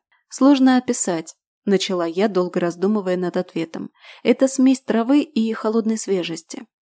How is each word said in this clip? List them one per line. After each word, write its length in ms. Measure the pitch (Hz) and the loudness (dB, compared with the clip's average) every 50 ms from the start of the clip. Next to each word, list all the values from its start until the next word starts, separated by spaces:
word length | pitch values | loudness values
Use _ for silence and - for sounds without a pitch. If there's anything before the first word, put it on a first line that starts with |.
| _ _ _ _ _ - | _ _ _ _ _ -8
«Сложно 480 | - - 254 277 294 262 262 262 254 | -2 2 4 4 6 6 6 4 4
описать», 580 | 254 254 - 240 - - 202 175 160 160 - - _ _ _ _ _ - | 2 2 0 -2 -2 0 -2 -2 -4 -6 -10 -16 _ _ _ _ _ -2
начала 400 | 202 196 185 190 - 190 175 170 | 0 0 0 0 -2 -4 -2 -4
я, 220 | 165 165 180 208 | -4 -2 0 0
долго 320 | 220 185 185 180 175 - 180 | 0 0 0 -2 -2 -2 -2
раздумывая 580 | 175 170 170 175 190 202 220 214 185 185 180 | -2 -2 -4 -2 -2 -2 0 -2 -2 -2 -2
над 200 | 180 180 175 - | -2 -2 -4 -4
ответом. 540 | 180 180 - - 165 165 165 - - - - _ _ - - - - - | -4 -6 -6 -6 -8 -8 -8 -8 -12 -14 -14 _ _ -20 -20 -14 -4 0
«Это 240 | 233 - - 269 | 0 2 2 2
смесь 340 | 262 - - 254 262 262 - | 2 2 4 4 4 2 2
травы 400 | - - 208 226 226 240 285 294 | -2 -2 -2 -2 2 2 2 2
и 300 | - - - 220 220 226 220 | 2 0 -2 -2 -2 -2 -4
холодной 440 | - - 220 214 226 202 220 220 | -4 -4 -2 0 0 0 0 -2
свежести». 680 | 214 - - 196 185 165 165 165 160 - - - - 226 _ _ _ | -2 -2 -2 -2 -2 -2 -4 -8 -10 -10 -12 -14 -16 -16 _ _ _